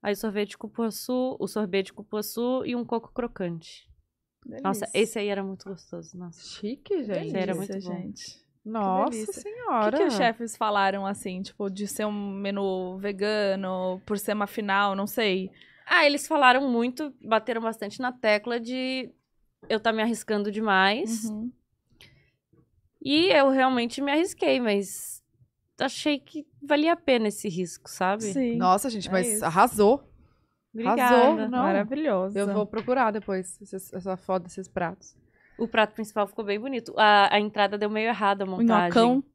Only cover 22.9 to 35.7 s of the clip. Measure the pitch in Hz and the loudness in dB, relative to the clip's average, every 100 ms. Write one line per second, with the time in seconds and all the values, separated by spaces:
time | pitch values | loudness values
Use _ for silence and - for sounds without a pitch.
22.9 | _ 269 294 359 311 277 269 262 254 233 | _ 0 2 6 6 6 4 2 2 -2
23.9 | - 285 294 359 - 339 262 240 202 190 | -2 0 2 0 0 0 2 2 0 -2
24.9 | - - - _ _ _ _ _ _ 277 | -10 -12 -14 _ _ _ _ _ _ -4
25.9 | - 302 285 - 311 - _ 285 294 311 | -2 -2 -2 -4 -16 -16 _ 0 2 4
26.9 | 339 - 247 214 202 214 170 175 - - | 2 4 4 2 -2 -6 -4 -6 -8 -18
27.9 | - 185 208 214 190 247 233 185 185 269 | -2 -2 0 -2 -2 0 2 4 4 2
28.9 | 220 185 185 - 214 165 170 240 208 208 | -6 -2 0 0 -2 0 4 4 6 6
29.9 | 277 - - _ _ _ _ _ 220 233 | 6 0 -20 _ _ _ _ _ -4 0
30.9 | 240 247 247 254 320 320 247 247 196 202 | 2 6 8 6 4 0 0 2 2 0
31.9 | 277 311 190 190 202 202 196 208 214 226 | -2 0 0 0 -2 0 0 -2 -4 -2
32.9 | 254 226 208 202 190 185 - 202 190 - | 2 2 0 -4 -4 -6 -14 -14 -14 -12
33.9 | 185 185 185 - 185 175 - 185 - 170 | -10 -8 -8 -2 -4 -4 -14 -8 -4 -4
34.9 | 190 - _ _ _ _ - 226 | -6 -20 _ _ _ _ -8 -2